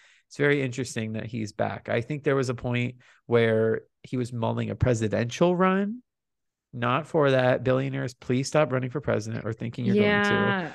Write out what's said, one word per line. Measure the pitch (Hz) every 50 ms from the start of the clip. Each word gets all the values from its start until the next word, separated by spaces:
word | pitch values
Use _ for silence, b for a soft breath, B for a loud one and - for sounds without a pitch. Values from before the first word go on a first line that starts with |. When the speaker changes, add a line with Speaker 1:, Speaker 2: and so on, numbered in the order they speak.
| b b b b b
Speaker 1:
it's | b -
very | - 143 143 143 143
interesting | 135 127 120 135 123 - - 117 110 110 110
that | 110 113
he's | 110 120 110 110 101
back. | - - 110 104 104 107 - 110
I | 110 120
think | 120 - 151 139 -
there | 151 135
was | 135 127 123
a | 123
point | - 135 123 120 120 120 123 123 b b b b b b
where | - 117 117 117 113 110 110 110 113 113 - - _ _ _ -
he | - 135
was | 123 120 -
mulling | 123 117 117 113 117 117 113 107
a | 107
presidential | - - 127 120 110 110 104 101 104 117 120 - - 175 180 180
run, | 175 185 185 190 196 202 202 233 247 - _ _ _ _ _ _ _ _ _ _ _ _ _ -
not | 123 120 120 123 139 147
for | - - 160 143 135
that. | 131 131 127 127 135 127 123
Billionaires, | 127 127 131 135 139 135 135 135 120 -
please | - - - 123 127 135
stop | - - 151 151 127
running | 131 127 131 127
for | - 151
president | - - 113 110 107 110 113 117 -
or | 107 113
thinking | - 117 117 - 131 120
you're | 196 202
Speaker 2:
Yeah. | 208 208 208 208 208 202 202 202 202 202 202 202 185 170 147